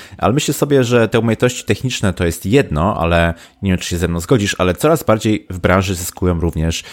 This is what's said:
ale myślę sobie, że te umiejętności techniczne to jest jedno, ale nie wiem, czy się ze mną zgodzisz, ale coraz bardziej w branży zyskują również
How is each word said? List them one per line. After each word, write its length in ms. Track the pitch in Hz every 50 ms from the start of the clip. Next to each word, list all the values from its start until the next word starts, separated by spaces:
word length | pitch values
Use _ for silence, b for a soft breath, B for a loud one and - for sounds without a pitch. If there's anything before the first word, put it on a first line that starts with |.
| B B B
ale 160 | - - 92 117
myślę 200 | 151 - - 143
sobie, 300 | - 160 147 143 135 127
że 240 | 113 123 120 113
te 120 | 110 - 113
umiejętności 440 | 110 117 110 - 123 123 - - -
techniczne 500 | - 107 - - 127 - - - 98 87
to 120 | - 92
jest 200 | 85 82 - -
jedno, 520 | 92 117 139 - - 76 73 82 104 -
ale 360 | - 80 85 85 85 85 82 80 B B B B _
nie 100 | 101 98
wiem, 80 | 92 85
czy 100 | - -
się 80 | 90
ze 100 | 85 87
mną 120 | 82 85 87
zgodzisz, 360 | 82 - 113 107 101 101 -
ale 160 | - 90 92 -
coraz 300 | - - 151 165 - -
bardziej 440 | - 110 107 - 110 107 - - _
w 100 | 92 90
branży 360 | - 92 90 95 95 95 95
zyskują 440 | 85 87 - - - 92 90 87 82
również 440 | 82 82 - 78 78 82 80 - B B